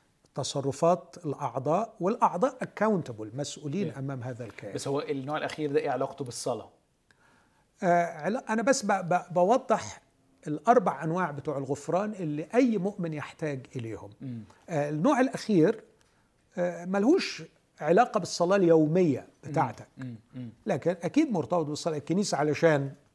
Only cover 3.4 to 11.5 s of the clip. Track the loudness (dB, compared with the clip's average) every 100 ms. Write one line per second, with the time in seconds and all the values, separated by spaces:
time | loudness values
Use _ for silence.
3.4 | -8 -8 -6 -4 -4 -6 -8 -6 -8 -10
4.4 | -12 -12 -10 -6 -4 -4 -2 -4 -4 -4
5.4 | -4 -4 -2 0 0 -2 -4 -6 -10 -8
6.4 | -6 -6 -8 _ _ _ _ _ _ _
7.4 | _ _ _ -4 2 4 2 -2 -4 -4
8.4 | -2 -2 2 0 0 -2 0 -2 0 2
9.4 | 4 4 2 -2 -2 -14 _ _ _ _
10.4 | -8 -2 4 4 4 0 -2 -2 -2 -4
11.4 | -6